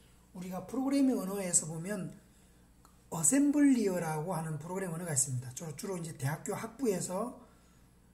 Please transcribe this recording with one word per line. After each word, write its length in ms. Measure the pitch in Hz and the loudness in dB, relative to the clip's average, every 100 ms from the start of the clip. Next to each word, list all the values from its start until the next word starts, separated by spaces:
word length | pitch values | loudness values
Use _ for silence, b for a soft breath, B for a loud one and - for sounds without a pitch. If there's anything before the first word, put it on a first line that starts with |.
| b b b | b b b
우리가 320 | 185 180 180 - | -12 -8 -8 -6
프로그래밍 540 | 254 269 277 262 214 | -4 0 4 4 4
언어에서 480 | 185 202 180 170 156 | 0 -4 0 2 0
보면 460 | 165 180 208 156 b b b b b b - - _ _ | -4 -6 -6 -6 b b b b b b -20 -20 _ _
어셈블리어라고 1200 | 165 160 277 285 285 285 240 202 180 165 156 170 | 0 4 6 6 6 6 6 4 0 0 -2 -2
하는 240 | 160 160 151 | -2 -4 -6
프로그래밍 380 | 170 185 180 160 | -6 -6 -4 -4
언어가 160 | 175 | -2
있습니다. 420 | 139 139 127 123 | 0 0 -2 -6
주로, 220 | - 165 - | -8 -10 -8
주로 220 | 196 180 | -6 -6
이제 200 | 165 - | -8 -4
대학교 360 | 131 156 - | -2 -2 -4
학부에서 880 | 156 220 - 247 180 151 185 240 - b b b b b b - | -6 -6 -2 0 0 -2 -4 -4 -8 b b b b b b -20